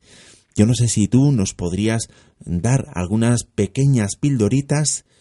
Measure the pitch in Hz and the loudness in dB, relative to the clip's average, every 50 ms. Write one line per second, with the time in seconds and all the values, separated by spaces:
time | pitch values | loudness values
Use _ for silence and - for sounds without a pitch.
0 | _ _ - - - - - - _ _ - - 104 113 127 117 120 113 - 107 | _ _ -20 -20 -20 -20 -20 -20 _ _ 0 2 2 2 2 2 0 0 0 0
1 | 101 92 - 127 139 147 143 110 95 - - - 90 87 90 98 104 110 113 117 | 0 2 2 4 4 4 2 2 0 -2 -4 -6 -6 -4 -4 -2 -2 -2 -2 -4
2 | - - - _ _ _ _ - - - 85 87 80 117 135 131 - - - 85 | -6 -8 -16 _ _ _ _ -16 -10 -6 -4 -2 0 0 0 0 0 -4 -6 -6
3 | 90 87 104 113 113 117 120 117 - - - - 101 95 - 131 139 139 139 120 | -4 -2 -2 0 0 0 0 -2 -4 -6 -4 -4 -4 -2 -2 0 0 2 2 2
4 | 104 98 - - - 147 139 117 104 101 123 139 139 - 147 147 151 143 - - | 0 -2 -4 -2 -2 -2 0 0 0 0 0 0 -2 -2 -2 -2 -2 -2 -4 -6
5 | - _ _ _ | -8 _ _ _